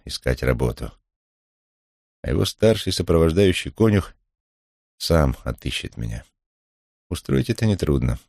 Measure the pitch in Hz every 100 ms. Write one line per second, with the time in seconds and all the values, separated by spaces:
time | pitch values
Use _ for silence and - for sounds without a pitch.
0 | - - - 62 64 60 62 58 57 -
1 | _ _ _ _ _ _ _ _ _ _
2 | _ _ - 78 98 - 107 110 - -
3 | 85 82 82 80 98 87 - - 110 104
4 | - - _ _ _ _ _ _ _ _
5 | - 82 71 64 - 64 - - - -
6 | 57 55 - _ _ _ _ _ _ _
7 | _ 87 - 135 127 117 113 101 - 71
8 | 62 60